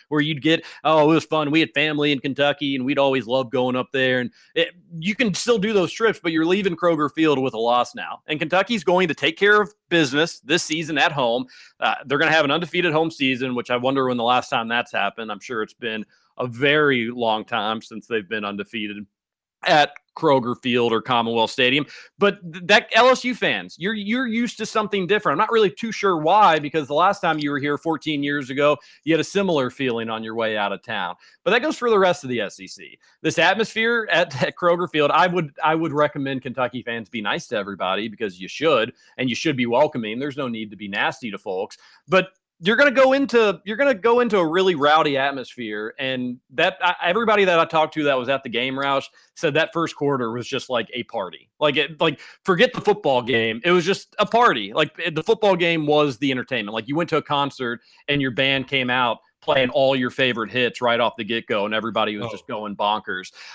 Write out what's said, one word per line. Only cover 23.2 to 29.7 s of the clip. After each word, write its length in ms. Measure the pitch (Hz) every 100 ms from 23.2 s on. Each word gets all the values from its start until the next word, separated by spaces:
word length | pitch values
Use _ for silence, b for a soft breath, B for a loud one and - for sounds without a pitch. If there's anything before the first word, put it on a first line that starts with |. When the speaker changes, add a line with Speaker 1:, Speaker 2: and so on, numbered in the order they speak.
Speaker 1:
U 100 | 247
fans, 420 | 214 170 104 90 -
you're, 140 | 185
you're 340 | 214 202 247 247
used 300 | 226 240 -
to 80 |
something 420 | - 220 208 202 175
different. 280 | 208 165
I'm 40 | 147
not 140 | 214
really 180 | 226 196
too 220 | - 226
sure 240 | - 196 165
why, 420 | 156 208 196 160
because 300 | 143 160 139
the 60 |
last 260 | 147 185 190
time 180 | 170 156
you 120 | 143
were 80 | 143
here 180 | 147 143
fourteen 460 | 165 151 156 147
years 260 | 143 147 127
ago, 300 | 131 147 147 B B
you 80 | 156
had 80 | 160
a 40 |
similar 440 | 147 202 196 151
feeling 400 | 127